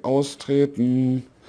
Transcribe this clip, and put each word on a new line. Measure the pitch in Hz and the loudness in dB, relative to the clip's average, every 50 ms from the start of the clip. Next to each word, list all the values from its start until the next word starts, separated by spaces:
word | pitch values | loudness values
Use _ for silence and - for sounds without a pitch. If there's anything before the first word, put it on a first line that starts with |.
| - | -4
austreten, | 101 131 139 143 143 - - - - 139 143 143 143 143 - 120 123 127 127 131 127 127 131 123 - _ _ - | 0 0 0 0 -2 -6 -12 -6 -2 2 2 2 0 0 -2 0 0 2 2 2 0 0 -2 -4 -8 _ _ -20